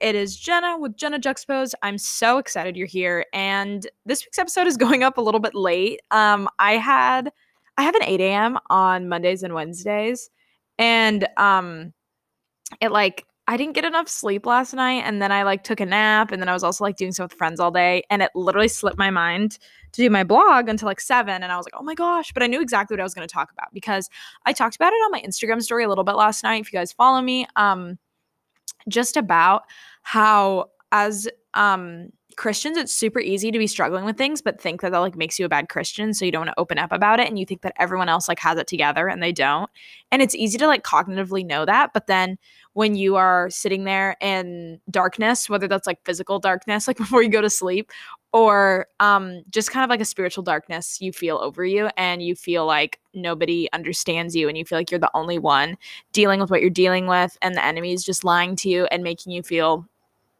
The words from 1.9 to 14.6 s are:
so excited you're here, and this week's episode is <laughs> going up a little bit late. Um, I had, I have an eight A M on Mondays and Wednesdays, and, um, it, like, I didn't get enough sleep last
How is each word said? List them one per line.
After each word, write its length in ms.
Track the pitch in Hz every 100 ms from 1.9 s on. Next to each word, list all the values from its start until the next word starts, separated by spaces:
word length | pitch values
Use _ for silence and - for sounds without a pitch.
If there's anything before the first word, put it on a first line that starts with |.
| 202
so 400 | - - 226 262
excited 380 | - 185 180 180
you're 100 | 190
here, 400 | 185 180 175 -
and 560 | 196 196 196 202 202 196 - 208
this 200 | 277 -
week's 120 | -
episode 300 | 349 381 359
is 80 | 247
<laughs> 0 |
going 260 | 247 262
up 140 | 262 262
a 40 |
little 180 | 214 220
bit 160 | 214 202
late. 460 | 185 175 202 - -
Um, 380 | 214 214 208 196 -
I 140 | 202
had, 580 | 220 240 269 254 262 269 - _ _ _ -
I 60 |
have 120 | 294 415
an 80 |
eight 160 | - 185
A 140 | 190
M 260 | 202 226 254 -
on 380 | 190 185 185 180
Mondays 340 | 175 180 185
and 120 | 185
Wednesdays, 760 | 160 156 175 208 208 220 247 - _ _ _ _ -
and, 520 | 233 226 220 208 196 -
um, 560 | 202 190 175 160 165 - _ _ _ _ _ _ - -
it, 100 | 220
like, 340 | 208 190 - - _ -
I 80 | 240
didn't 160 | 294
get 140 | 302 330
enough 240 | 330 330
sleep 360 | - 214 202 240
last 280 | 247